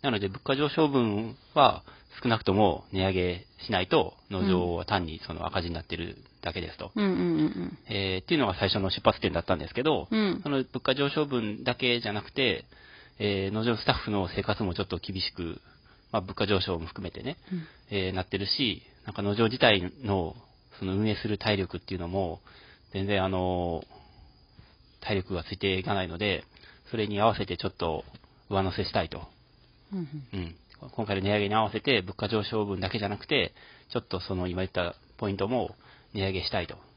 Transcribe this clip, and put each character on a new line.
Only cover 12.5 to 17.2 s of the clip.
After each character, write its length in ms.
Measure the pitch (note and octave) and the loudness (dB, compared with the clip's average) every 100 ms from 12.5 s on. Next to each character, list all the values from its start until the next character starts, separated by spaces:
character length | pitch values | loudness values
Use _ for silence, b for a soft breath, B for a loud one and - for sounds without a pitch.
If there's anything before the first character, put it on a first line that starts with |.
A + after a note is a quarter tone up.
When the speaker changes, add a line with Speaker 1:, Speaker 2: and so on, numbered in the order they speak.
| F#2 - B B B B - | 0 -6 B B B B -2
Speaker 1:
え 300 | G#2 G2 G2 | 0 2 0
ー、 40 | |
農 100 | G#2 | 0
場 120 | A2+ A2+ | 0 0
ス 80 | |
タ 80 | - | 0
ッ 20 | C#3 | 0
フ 140 | - | 0
の 180 | G#2 F#2 | -2 0
生 80 | - | -2
活 200 | G2 G#2 | -2 0
も 120 | G2+ | 0
ち 80 | F2+ | -2
ょ 20 | |
っ 20 | G2 | -4
と 120 | F2 | -4
厳 220 | - F#2+ | -6 -6
し 120 | - | -6
く、 280 | - E2+ - - b b b _ | -6 -8 -8 -16 b b b _
ま 60 | A2+ | -4
あ、 20 | |
物 140 | F#2+ | -4
価 120 | G2 G2+ | -4 2
上 140 | G2 | 2
昇 180 | F2+ E2+ | 2 -4
も 80 | E2 | -4
含 180 | - | -8
め 60 | - | -10
て 120 | - | -8